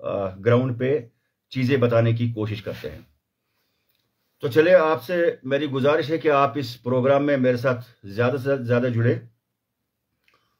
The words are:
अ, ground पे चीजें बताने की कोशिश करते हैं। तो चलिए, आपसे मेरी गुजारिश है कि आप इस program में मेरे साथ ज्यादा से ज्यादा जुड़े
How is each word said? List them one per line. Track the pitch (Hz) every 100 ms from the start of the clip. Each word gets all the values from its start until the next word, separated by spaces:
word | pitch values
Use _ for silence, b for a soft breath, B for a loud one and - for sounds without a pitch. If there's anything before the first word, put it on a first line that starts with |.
अ, | - 95 95 95
ground | 107 120 131 117
पे | 131 117 - _ _ _ _
चीजें | 131 127 135
बताने | 120 117 117
की | 113 117
कोशिश | 110 107 101
करते | - - 76
हैं। | - - _ _ _ _ _ _ _ _ _ _ _ _ -
तो | 143
चलिए, | 151 165
आपसे | 185 156 160 - 175 170 - 131
मेरी | 139 151
गुजारिश | 131 143 160 143
है | 160
कि | 156
आप | 139 139 147
इस | 120 -
program | 123 127 135 139
में | 147 139
मेरे | 127 123
साथ | 131 120 - _ 98
ज्यादा | 98 123 135
से | 135 139 120
ज्यादा | 120 127
जुड़े | 117 117 - - _ _ _ _ _ _ _ _ _ _ _ _